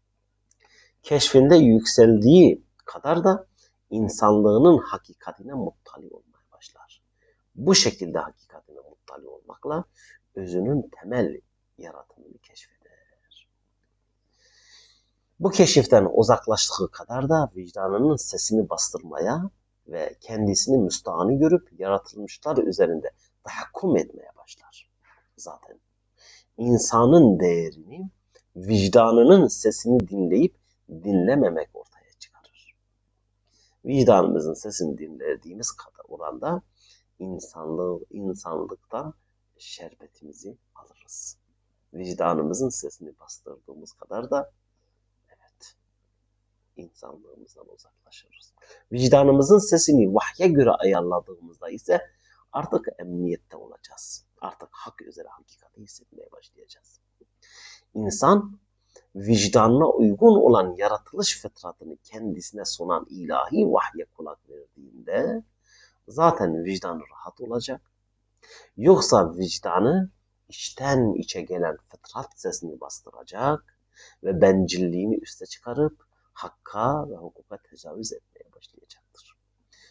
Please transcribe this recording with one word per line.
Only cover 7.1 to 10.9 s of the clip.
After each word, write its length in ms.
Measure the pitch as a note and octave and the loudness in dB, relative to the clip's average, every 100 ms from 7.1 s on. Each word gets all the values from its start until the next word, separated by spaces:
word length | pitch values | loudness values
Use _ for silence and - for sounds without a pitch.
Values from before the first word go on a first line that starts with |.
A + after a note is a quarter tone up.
| _ _ _ _ - | _ _ _ _ -4
Bu 200 | D3 F#3 | 2 2
şekilde 440 | A#2 - F2 E2 | 2 -2 -6 -8
hakikatine 600 | D2 - _ D#2+ _ C#2+ C#2+ | -8 -12 _ -20 _ -20 -20
muttali 380 | D#2 - C#2 C2+ | _ -20 -20 -20
olmakla 560 | C#2 - - C#3 D#3 F3+ _ _ _ _ - | -20 -20 -16 -10 -10 -10 _ _ _ _ -14
özünün 540 | F#2 F2+ G#2+ C#3+ - | -8 -4 -2 -4 -6